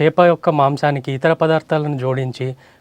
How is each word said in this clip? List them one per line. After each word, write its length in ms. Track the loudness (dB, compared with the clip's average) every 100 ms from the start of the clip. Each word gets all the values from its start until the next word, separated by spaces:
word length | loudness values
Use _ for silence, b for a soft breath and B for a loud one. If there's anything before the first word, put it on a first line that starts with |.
చేప 180 | 0 4
యొక్క 300 | 4 4 0
మాంసానికి 600 | 2 2 2 -2 -2 -6
ఇతర 220 | -2 0
పదార్థాలను 640 | 0 2 0 0 -4 -2 -4
జోడించి 580 | -4 -4 -4 -6 -8 -10 b b